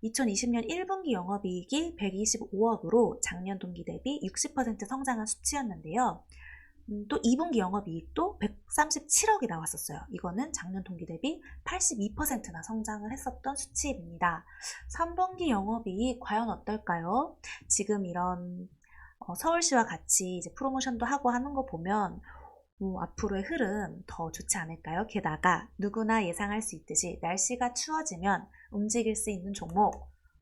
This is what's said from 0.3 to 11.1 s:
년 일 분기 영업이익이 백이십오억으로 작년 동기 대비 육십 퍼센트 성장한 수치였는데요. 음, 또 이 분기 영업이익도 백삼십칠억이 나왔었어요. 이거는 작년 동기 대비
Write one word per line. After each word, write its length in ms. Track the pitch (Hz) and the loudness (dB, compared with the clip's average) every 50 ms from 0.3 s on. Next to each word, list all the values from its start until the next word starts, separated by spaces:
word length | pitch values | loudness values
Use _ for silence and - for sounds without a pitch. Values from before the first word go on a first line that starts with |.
| 196 196 - 240 | 2 2 2 2
년 120 | 233 233 226 - | 2 2 2 0
일 160 | 320 359 370 | 0 -2 0
분기 260 | 370 392 381 381 311 233 | -2 -2 -2 0 0 0
영업이익이 840 | 185 180 185 202 202 202 190 180 180 175 - 262 294 330 339 330 | 0 0 0 -2 -2 0 -2 -2 -2 -2 0 0 0 0 0 -2
백이십오억으로 1200 | - 202 196 185 190 214 214 - 220 220 - - 190 220 226 220 - - 165 214 233 233 185 - - - | -2 -2 -2 0 0 0 0 0 0 -2 -4 2 4 4 4 4 2 0 4 6 6 6 6 4 0 -4
작년 360 | - 180 175 180 190 196 190 | -4 -4 -4 -4 -4 -4 -4
동기 260 | - 180 175 - - | -6 -8 -8 -8 -8
대비 360 | - 170 - - 262 285 285 - | -8 -8 -4 -4 -4 -2 -2 -4
육십 320 | 190 - - - 285 - | -4 -2 -2 -4 -2 0
퍼센트 320 | 277 254 226 220 - 214 | 0 0 0 0 -4 -4
성장한 400 | 220 262 269 269 269 247 220 214 | -4 -4 -2 0 0 0 0 -2
수치였는데요. 1000 | 220 - - - - 294 285 269 220 180 156 156 156 170 233 254 214 165 - - - - - - - - - - - - - - - | -4 -4 -4 -2 -2 0 0 -2 -2 -4 -6 -6 -2 2 2 2 2 2 -2 -10 -18 -20 -18 -18 -18 -18 -18 -20 -20 -20 -18 -10 -6
음, 160 | 208 208 208 202 | -6 -4 -2 0
또 100 | 196 - - | 0 4 6
이 140 | 233 247 | 6 6
분기 220 | 262 330 349 294 220 | 6 4 2 2 2
영업이익도 800 | 214 196 196 208 202 180 165 165 - - - - 330 392 - - | 2 2 0 -2 -2 -2 -6 -6 -6 -6 -2 0 0 0 0 -2
백삼십칠억이 1080 | - 202 - - - - - - 302 311 311 311 - - - - - 440 427 403 262 - | -2 -4 -4 -4 -12 -4 2 2 2 2 2 -4 0 4 4 6 6 6 6 6 4 0
나왔었어요. 520 | 170 165 160 - - - - - 151 151 - - | -2 -2 -4 -4 -6 -6 -6 -6 -6 -8 -8 -8
이거는 420 | - 180 - 180 175 208 277 320 - | -8 -4 -4 -2 -2 -2 -2 -2 -4
작년 320 | - 175 180 185 196 185 | -6 -6 -4 -4 -4 -4
동기 200 | 190 185 165 170 | -6 -8 -8 -8
대비 380 | 156 | -8